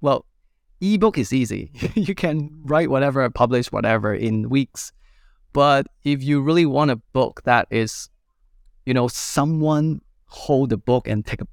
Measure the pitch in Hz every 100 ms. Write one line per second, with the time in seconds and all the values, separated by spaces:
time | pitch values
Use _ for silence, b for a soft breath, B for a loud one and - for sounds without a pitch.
0 | 143 135 - _ _ _ _ - 190 208
1 | 220 170 104 131 123 101 143 - - 220
2 | 190 196 175 156 147 156 139 151 160 131
3 | 143 135 123 - 120 123 120 101 110 113
4 | 104 98 113 110 113 135 123 - - -
5 | _ _ _ _ _ 143 143 139 139 _
6 | 143 143 135 147 139 170 160 135 147 120
7 | - 131 131 - - 120 - 113 110 -
8 | - _ _ _ _ _ _ _ - 127
9 | 123 - - - 147 160 151 151 156 143
10 | - _ _ - - 135 135 104 - 123
11 | - 107 - - -